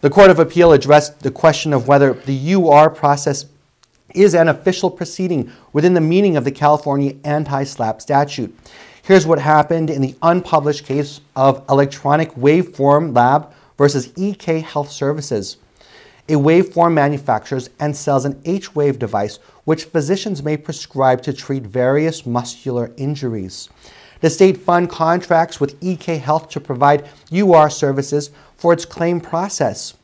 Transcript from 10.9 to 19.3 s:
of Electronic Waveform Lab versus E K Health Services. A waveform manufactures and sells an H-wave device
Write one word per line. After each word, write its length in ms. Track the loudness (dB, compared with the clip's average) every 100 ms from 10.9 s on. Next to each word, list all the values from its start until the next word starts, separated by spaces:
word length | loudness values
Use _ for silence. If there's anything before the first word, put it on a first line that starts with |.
| -6 -6 -10 _ 0
of 300 | 0 0 0
Electronic 640 | 0 0 -2 -2 -2 -2 0
Waveform 760 | 2 2 0 -2 2 2 2
Lab 380 | 2 2 2 -2 _ _ _
versus 360 | 0 0 -6 -8
E 180 | -8
K 280 | -6 -6 -6
Health 280 | -4 -8 -8
Services. 680 | -6 -6 -6 -6 -8 -8 -16 _ _ _ -20 _ _ -4
A 60 | 0
waveform 580 | 2 2 2 0 0
manufactures 760 | 2 0 -2 -4 -4 -4 -10 -10 _
and 120 | -8
sells 300 | -6 -4 -2
an 180 | -2 -8 -8
H-wave 540 | -8 -6 -4 -2 -2
device 400 | -6 -4 -6